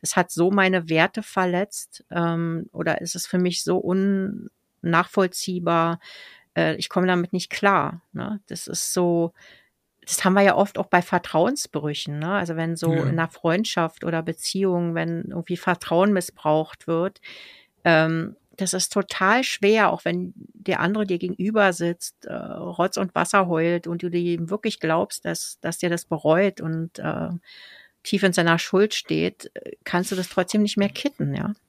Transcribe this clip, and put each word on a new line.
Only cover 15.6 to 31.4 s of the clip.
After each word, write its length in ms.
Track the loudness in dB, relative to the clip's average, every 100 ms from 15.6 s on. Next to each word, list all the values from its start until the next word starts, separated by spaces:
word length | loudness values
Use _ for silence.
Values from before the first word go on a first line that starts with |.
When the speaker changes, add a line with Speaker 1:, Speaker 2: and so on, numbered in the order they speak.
| 0 -2 2 4 4
Speaker 1:
missbraucht 720 | 4 0 -4 2 2 2 -6 -4
wird, 340 | -2 -2 -6 -20 -20 -20 -20 _ _
ähm, 520 | 2 4 4 0 -4 -10 _ -8
das 180 | -4
ist 180 | -2 -2
total 520 | -2 -2 0 2 2
schwer, 480 | 0 0 2 4 4
auch 120 | 2
wenn 280 | -2 -4 -6 -12
der 440 | -20 -12 -6 -2
andere 260 | 0 0 -2
dir 120 | -2
gegenüber 540 | -4 -4 -2 4 2
sitzt, 540 | 2 -2 -2 -8 -14 -12
äh, 60 |
Rotz 640 | -10 -8 -10 -10 -2 0 0
und 180 | -2
Wasser 320 | -2 2 2 2
heult 380 | 2 2 0 -2
und 160 | -4
du 80 | -2
dem 400 | -2 0 -2 -2
wirklich 300 | -4 -4 -4
glaubst, 440 | 0 0 0 -4
dass, 340 | -6 -6 -8 -8
dass 180 | -8 -2
der 120 | -2
das 140 | -2
bereut 560 | -2 -2 4 4 4 0
und, 380 | -6 -4 -6 -6
äh, 300 | -6 -4 -4 -6 _ -20 -20 -20 -20 _
tief 200 | -4 2
in 80 | 2
seiner 260 | 4 4 2
Schuld 360 | 2 2 2
steht, 560 | 0 -4 -2 -2 -4 -16
äh, 180 | -14 -14 -14
kannst 260 | -4 -2 -2
du 60 | -4
das 120 | -4
trotzdem 340 | -2 0 2
nicht 140 | 2 2
mehr 120 | 0
kitten, 460 | 0 -6 -4 -4
ja. 180 | -2